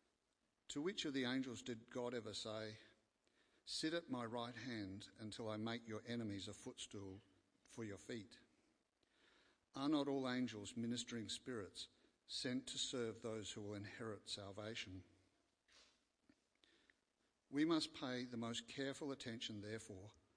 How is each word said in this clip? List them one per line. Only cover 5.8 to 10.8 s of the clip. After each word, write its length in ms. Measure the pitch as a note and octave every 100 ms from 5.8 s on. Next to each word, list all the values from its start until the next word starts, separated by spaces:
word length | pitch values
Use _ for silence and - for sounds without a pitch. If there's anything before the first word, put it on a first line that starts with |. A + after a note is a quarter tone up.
| A#2
your 160 | G#2+ A#2+
enemies 420 | A#2+ A2 G2 F#2+
a 60 |
footstool 680 | G#2 - B2 - G#2+ G2 G2 - - _ _ _
for 160 | -
your 140 | A2+ F#2+
feet"? 420 | - B2 F#2 - - _ _ _ _ _ _ _ - - - _ _
Are 140 | C3+ C#3
not 220 | D3+ C#3
all 200 | C#3 B2+
angels 460 | B2 B2 G#2+ G2+
ministering 540 | A#2